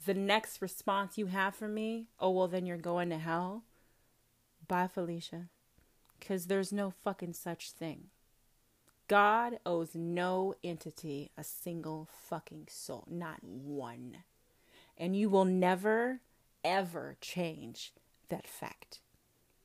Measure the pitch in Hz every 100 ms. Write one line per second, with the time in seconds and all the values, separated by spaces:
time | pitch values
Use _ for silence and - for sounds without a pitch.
0 | - 196 196 214 - - 185 - - 196
1 | 196 - 196 190 196 196 214 214 220 226
2 | 226 - 185 185 180 185 180 170 175 175
3 | 175 160 165 165 180 214 - _ _ _
4 | _ _ _ _ _ _ 160 180 185 196
5 | 170 170 - 165 175 _ _ _ _ _
6 | _ _ - 190 175 196 185 202 196 -
7 | 208 190 175 170 175 170 - - 165 -
8 | - _ _ _ _ _ _ _ _ _
9 | - 202 208 226 240 233 180 170 165 165
10 | 170 175 180 185 190 - 180 160 160 -
11 | 160 143 147 - - - 180 170 156 156
12 | 160 - - 160 - 156 151 - - 123
13 | - 170 165 - - 110 139 143 120 120
14 | 123 - - _ _ _ _ - - -
15 | 170 196 208 196 185 185 180 185 208 220
16 | 247 254 - _ _ _ 160 190 180 160
17 | 135 135 - 175 170 156 117 - - -
18 | _ _ - 170 - - - - - -
19 | _ _ _ _ _ _